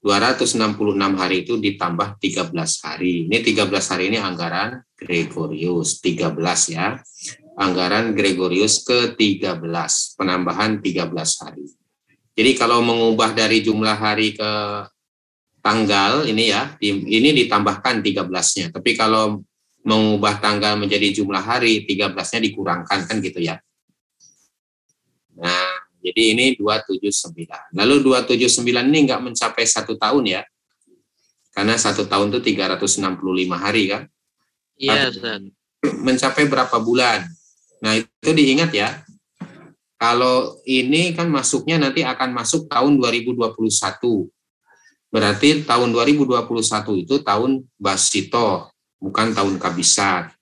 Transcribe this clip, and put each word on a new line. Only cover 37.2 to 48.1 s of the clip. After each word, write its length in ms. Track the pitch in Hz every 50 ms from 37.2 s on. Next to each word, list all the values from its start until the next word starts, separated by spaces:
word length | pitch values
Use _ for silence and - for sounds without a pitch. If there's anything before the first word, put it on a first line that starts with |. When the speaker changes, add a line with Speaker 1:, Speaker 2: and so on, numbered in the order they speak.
| 90 85 82 _ _ _ _ _ _ _ _ _ -
Speaker 1:
Nah, 160 | 110 110 110
itu 320 | - _ _ _ - 156
diingat 400 | 160 156 147 135 131 147 165 165
ya. 320 | - 101 101 113 - - - - - _ _ _ _ _ - - - - - - _ _ _ _ _ _
Kalau 640 | 113 117 117 123 127 127 127 127 - - - - _
ini 560 | 123 131 131 127 127 143 160 175 180 170 160
kan 80 | 170
masuknya 560 | 170 151 143 - - - - - 156 165 165 147
nanti 240 | 135 131 170 147
akan 240 | 127 127 - 127 127
masuk 400 | 123 120 113 - - 165 160 -
tahun 240 | - 120 127 143 147
dua 160 | 135 123 117
ribu 240 | 113 120 117 123 123
dua 160 | 117 117 107
puluh 240 | 110 - 110 110 104
satu. 560 | - - 95 92 - - 120 113 101 87 - _ _ _ _ _ _ _ _ _ _ _ _ _ _ _ _
Berarti 560 | - 110 107 101 104 104 - 147 156 151 151
tahun 240 | - 123 120 123 120
dua 160 | 117 117 117
ribu 160 | 139 147 147 139
dua 240 | 127 123 120 113
puluh 160 | - 117 117 113
satu 320 | - 110 107 104 107 104
itu 240 | 92 87 85 135 143 -
tahun 400 | 107 101 104 117 131 135 131 131 - _
Basito, 960 | _ 101 101 95 92 - -